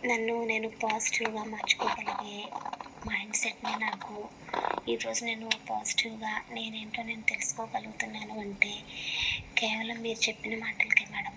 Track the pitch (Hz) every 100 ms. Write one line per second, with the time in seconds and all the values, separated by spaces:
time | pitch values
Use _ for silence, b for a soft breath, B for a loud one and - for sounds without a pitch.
0 | 247 233 226 233 226 220 220 220 220 220
1 | 226 - 220 220 214 214 - - 233 220
2 | 214 - 208 202 214 - - - - -
3 | 220 208 208 214 226 214 214 220 220 214
4 | - 208 208 - - - - - - 233
5 | 226 226 233 226 226 226 - 214 - -
6 | 226 220 220 214 - 226 220 220 214 233
7 | 226 226 214 - - - 226 - 214 214
8 | 220 214 214 220 202 196 208 208 - B
9 | B B B B - - 220 220 226 233
10 | 226 220 - 220 214 226 226 - 220 -
11 | - 392 807